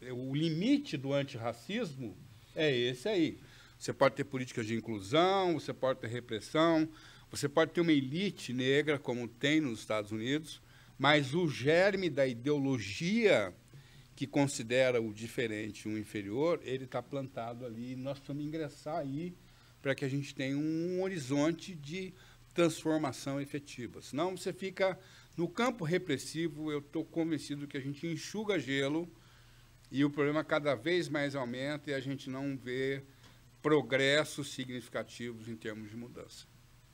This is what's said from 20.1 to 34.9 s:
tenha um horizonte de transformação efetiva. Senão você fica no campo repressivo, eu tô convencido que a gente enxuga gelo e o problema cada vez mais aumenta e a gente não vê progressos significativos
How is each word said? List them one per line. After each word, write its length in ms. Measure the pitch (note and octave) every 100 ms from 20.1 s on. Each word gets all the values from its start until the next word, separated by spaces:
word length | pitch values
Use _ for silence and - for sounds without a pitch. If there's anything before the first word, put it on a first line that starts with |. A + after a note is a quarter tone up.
| C#3 C#3 -
tenha 220 | C3+ C#3+
um 440 | D#3 D#3+ F3 F3+
horizonte 720 | F#3+ F#3 B2+ C#3+ D#3 E3+ -
de 400 | E3 C#3+ F#3 F#3 - - - -
transformação 840 | - E3 D#3+ D#3 D#3 C#3+ - C#3 C#3
efetiva. 600 | C#3 C#3+ - - G#2+ -
Senão 340 | - C3 F#3 F3+
você 160 | F#3+
fica 480 | F3 F#3+ F#3 F#3+ - - - - -
no 100 | E3+
campo 380 | - B3 A#3 D#3
repressivo, 840 | F3+ F3+ C3+ - D#3+ E3 D3+ D#3
eu 120 | D3
tô 240 | C#3+ E3 -
convencido 600 | E3+ E3 D3+ - C#3+ C#3+
que 120 | C#3+
a 40 |
gente 240 | C3+ C#3 E3+
enxuga 540 | D#3 - G3+ G#3 F#3
gelo 500 | B2+ C3+ C#3 D#3 F3 - - - - - - - -
e 140 | C3
o 60 | D3
problema 340 | D3 C#3+ D3+
cada 320 | D3+ D#3 D3 A#2+
vez 320 | D#3 F3+ D3
mais 260 | D3+ C#3+
aumenta 560 | C#3 A#2+ B2+ C#3 D3 D3
e 40 |
a 60 | C3+
gente 280 | C3 C3 C3+
não 280 | C3 C#3 C3+
vê 440 | B2 B2+ C3+ C#3 C#3 - - - - -
progressos 920 | D3 D3+ A#2 C3+ C3+ D3 D3+ - C#3
significativos 960 | - B2+ B2 A#2